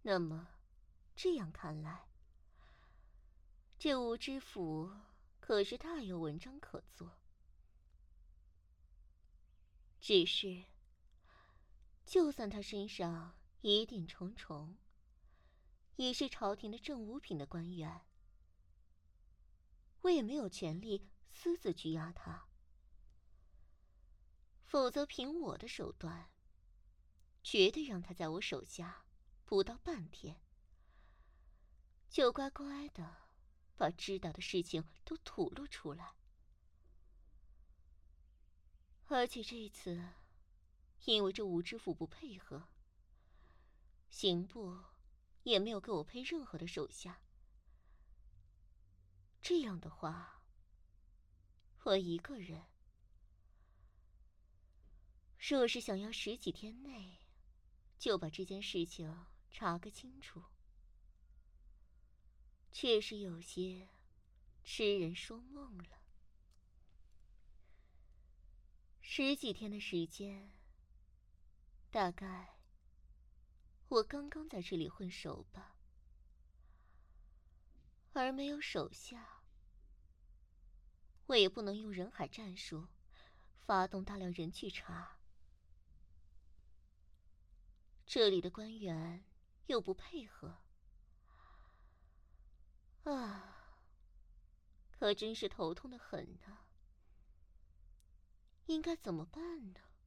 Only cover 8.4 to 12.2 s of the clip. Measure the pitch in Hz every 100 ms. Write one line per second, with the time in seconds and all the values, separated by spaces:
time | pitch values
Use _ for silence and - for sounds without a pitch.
8.4 | - - - - - - - - - -
9.4 | - - - - - - - 196 175 -
10.4 | 196 180 - - - - - - - -
11.4 | - - - - - - - 370